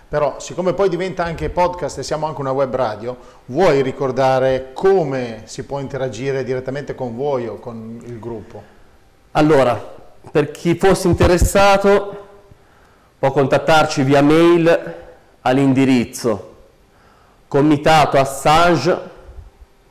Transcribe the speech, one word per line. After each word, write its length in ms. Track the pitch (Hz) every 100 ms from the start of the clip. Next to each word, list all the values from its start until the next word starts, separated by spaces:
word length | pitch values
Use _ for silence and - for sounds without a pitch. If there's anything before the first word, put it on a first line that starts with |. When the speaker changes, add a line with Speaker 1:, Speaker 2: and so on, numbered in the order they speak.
| -
Speaker 1:
però 320 | 147 143 -
siccome 340 | - 135 185
poi 160 | 180 196
diventa 340 | 170 185 175
anche 260 | 170 160 147
podcast 500 | 175 175 175 139 -
e 40 |
siamo 220 | 131 151 156
anche 160 | 143
una 100 | 135
web 220 | 135 135
radio, 420 | 117 120 107 117 127 - - -
vuoi 380 | 127 185 139
ricordare 880 | 131 - 135 127 131 131 131 131 131
come 720 | - 196 196 151 135 123 110
si 220 | 104 - 123
può 120 | 139
interagire 680 | 139 135 131 110 135 135
direttamente 520 | 143 131 131 139 139 135
con 200 | 127 113
voi 320 | 143 135 117
o 120 | 98
con 420 | 123 113 113 117
il 140 | 117 117
gruppo? 460 | 113 113 - 104 - _ - _ _ _ _
Speaker 2:
Allora, 420 | 151 151 147 127 113 - - - - -
per 180 | 156 147
chi 240 | - 170
fosse 340 | 170 190 185 180
interessato 1200 | 170 175 175 - 202 202 196 196 196 - - - - - _ _ _ _ _ _ _
può 120 | 139
contattarci 720 | 147 139 143 - 156 143 -
via 220 | 135 143
mail 720 | 143 160 170 170 165 165 - - - - _ _
all'indirizzo 1120 | 127 131 139 131 135 127 113 - 123 101 - - - _ _ _ _ _ _ _ _
comitato 680 | 143 151 147 160 156 139 143
assange 960 | 135 - 151 156 175 160 131 - - - - - - _ - _ _